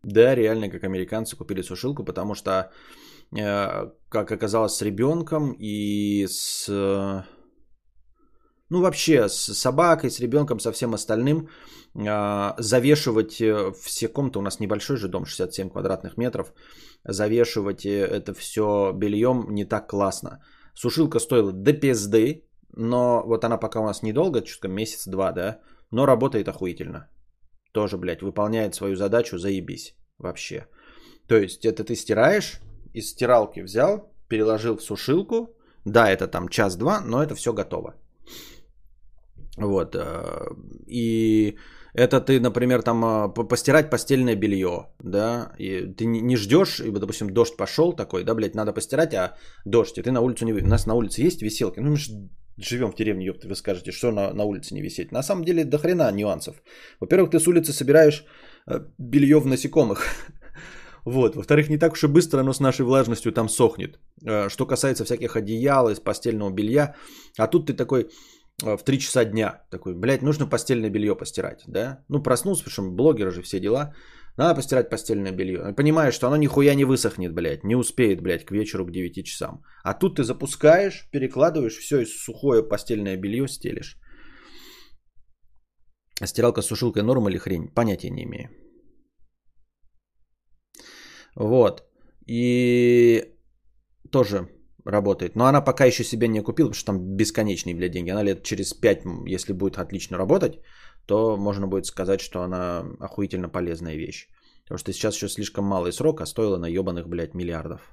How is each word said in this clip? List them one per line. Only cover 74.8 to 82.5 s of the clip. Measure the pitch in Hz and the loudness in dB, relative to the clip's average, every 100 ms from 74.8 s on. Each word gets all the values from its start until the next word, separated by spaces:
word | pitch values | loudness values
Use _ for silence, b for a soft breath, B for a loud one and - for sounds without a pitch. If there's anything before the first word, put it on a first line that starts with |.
| 160 | 0
постельное | 110 - 104 98 | -4 -2 -2 -2
белье. | 92 92 90 101 101 | -4 -4 -4 -6 2
Понимаешь, | 147 160 160 156 | 4 4 2 2
что | 123 | 0
оно | 151 | 2
нихуя | 147 139 143 139 | 2 6 6 6
не | 135 | 4
высохнет, | 131 107 - 90 | 4 2 -2 -6
блядь, | 82 82 71 | -2 -2 -2
не | 98 123 | 0 0
успеет, | 113 - 117 87 | 0 2 2 4
блядь, | 87 85 - | 0 -2 -2
к | |
вечеру, | 101 107 92 87 | -4 -2 -4 -6
к | |
девяти | 87 87 - | -4 -6 -8
часам. | 90 - 92 - b b | -10 -8 -8 -10 b b
А | - 101 | -6 0
тут | 185 185 | 0 2
ты | |
запускаешь, | 117 127 143 - 151 170 196 - - | -2 -2 -6 4 6 8 4 -4 -8
перекладываешь | 143 131 127 160 160 120 - | -4 -2 2 2 2 -4 -6
все, | - 143 | -2 0
и | 117 | 0
сухое | - - 117 139 | -8 -12 -4 4